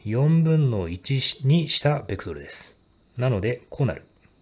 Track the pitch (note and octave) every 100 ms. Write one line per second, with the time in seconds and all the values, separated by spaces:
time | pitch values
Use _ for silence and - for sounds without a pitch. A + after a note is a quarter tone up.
0 | G#2 A#2 D3+ E3 D#3+ D#3+ C3+ G#2+ E2 F2+
1 | - C3+ - - C3+ E3 D#3 - D3 C#3+
2 | G2+ F#2+ F2+ D2 - - - _ _ _
3 | _ A#2+ B2+ G2+ G#2+ B2 - - B2 C#2+
4 | - _ _ _